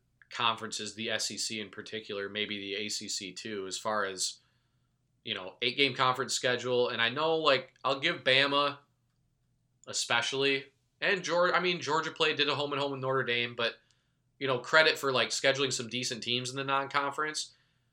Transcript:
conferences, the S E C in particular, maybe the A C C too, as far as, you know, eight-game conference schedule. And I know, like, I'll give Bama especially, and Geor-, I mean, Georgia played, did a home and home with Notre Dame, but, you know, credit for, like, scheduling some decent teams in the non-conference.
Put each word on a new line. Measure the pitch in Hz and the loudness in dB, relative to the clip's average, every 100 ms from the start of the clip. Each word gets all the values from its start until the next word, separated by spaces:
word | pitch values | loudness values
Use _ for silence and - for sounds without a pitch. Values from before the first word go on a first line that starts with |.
| _ _ - | _ _ -12
conferences, | - 117 110 110 110 104 | 0 0 0 -4 -8 -8
the | 101 113 | -8 -4
S | 110 - | -2 -4
E | 104 | -4
C | - 110 | -6 -6
in | 101 | -8
particular, | - 104 110 107 101 98 | -12 -12 -10 -8 -8 -6
maybe | 104 104 101 | -4 -4 -4
the | 98 98 104 | -6 -6 -6
A | |
C | 101 104 | -6 -6
C | - 98 | -8 -8
too, | 90 113 104 95 | -10 -10 -8 -6
as | 90 | -6
far | 110 107 98 | -4 -2 -2
as, | 95 - - _ _ _ _ _ _ _ _ | -4 -6 -6 _ _ _ _ _ _ _ _
you | - | -8
know, | 101 92 - | -8 -8 -4
eight-game | 123 123 139 123 | -2 2 2 4
conference | 131 127 123 | 2 2 -2
schedule. | - 127 120 120 123 123 | -2 0 0 0 2 2
And | 117 | 2
I | 117 | 0
know, | 131 160 160 | 2 0 2
like, | 151 135 - _ | 4 4 2 _
I'll | 123 139 | -2 0
give | 156 175 | 0 0
Bama | - 131 139 143 143 139 _ _ _ _ _ _ _ _ _ _ - | 4 4 6 4 0 -2 _ _ _ _ _ _ _ _ _ _ -8
especially, | 104 - 120 - 135 139 135 - _ _ - | -4 0 0 0 2 2 2 -2 _ _ -4
and | 160 190 | 0 0
Geor-, | 147 170 180 | 2 2 4
I | 170 | 4
mean, | 180 175 | 2 0
Georgia | 131 156 156 | 0 0 0
played, | 156 156 143 | 2 2 2
did | 147 | 2
a | 135 | 0
home | 147 | 0
and | 139 | -2
home | 143 | -2
with | 135 | -2
Notre | 131 131 | -2 0
Dame, | 120 120 120 120 | 0 0 -2 -2
but, | 117 - _ _ _ _ _ - | -2 -4 _ _ _ _ _ -6
you | 135 | -2
know, | 123 | -2
credit | - 156 156 127 | 4 6 6 4
for, | 139 | 2
like, | 127 113 | 2 2
scheduling | - 139 135 139 | 2 4 4 2
some | 123 117 | -2 -4
decent | 120 123 117 | -4 -4 -4
teams | 107 123 123 | -4 -2 -2
in | 135 | -4
the | |
non-conference. | 135 139 135 143 139 - 151 151 - _ _ _ _ | -2 -2 0 -2 -2 -2 -4 -4 -8 _ _ _ _